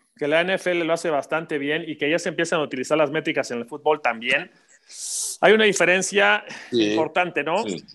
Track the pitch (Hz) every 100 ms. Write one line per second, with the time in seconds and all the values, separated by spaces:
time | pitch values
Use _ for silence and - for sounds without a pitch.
0 | _ _ 147 156 175 190 185 175 160 165
1 | 175 147 135 160 165 151 139 156 165 151
2 | 147 165 180 156 165 175 139 127 123 156
3 | 147 156 156 143 127 120 117 151 151 151
4 | 127 113 120 139 180 _ _ _ _ -
5 | - - - - 170 214 214 185 170 185
6 | 185 196 202 208 - - - 123 107 107
7 | 156 185 175 160 143 180 226 185 -